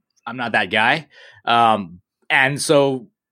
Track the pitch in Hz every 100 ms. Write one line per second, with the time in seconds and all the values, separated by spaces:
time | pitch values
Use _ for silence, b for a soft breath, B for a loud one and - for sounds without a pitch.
0 | _ _ 120 127 117 110 98 107 117 156
1 | - B B B - 117 113 104 87 87
2 | _ _ - 151 135 143 - 143 139 131
3 | 107 _ _